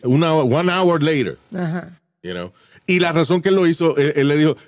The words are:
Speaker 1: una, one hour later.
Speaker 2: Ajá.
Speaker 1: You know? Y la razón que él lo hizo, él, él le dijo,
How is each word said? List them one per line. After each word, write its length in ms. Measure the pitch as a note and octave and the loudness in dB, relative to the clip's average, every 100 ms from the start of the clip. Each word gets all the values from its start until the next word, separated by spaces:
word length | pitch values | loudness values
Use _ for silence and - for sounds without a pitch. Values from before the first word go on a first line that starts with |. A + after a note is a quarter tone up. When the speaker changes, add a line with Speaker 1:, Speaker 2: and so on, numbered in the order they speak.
Speaker 1:
una, 300 | A#2+ C3+ E3 | 0 0 2
one 360 | D#3+ C3 C#3+ F3+ | 2 2 0 0
hour 320 | F3+ F3+ E3 | 2 2 2
later. 360 | D3+ D3+ G2+ C2 - | 0 -2 -4 -8 -14
Speaker 2:
Ajá. 440 | F#3+ E3+ F3 F3 F3 _ _ | -8 -8 -8 -12 -20 _ _
Speaker 1:
You 100 | - | -14
know? 200 | - F2 _ _ - - | -12 -12 _ _ -12 -2
Y 140 | F3+ | 0
la 120 | F3 | 0
razón 280 | D#3+ D3+ F3+ | 0 0 0
que 80 | F#3+ | 2
él 60 | |
lo 120 | F#3+ F3 | 2 2
hizo, 300 | E3 E3 C#3+ | 2 0 0
él, 160 | C#3+ | 0
él 140 | D3 C#3 | 0 0
le 80 | D3 | 2
dijo, 200 | D#3 C3+ | 2 0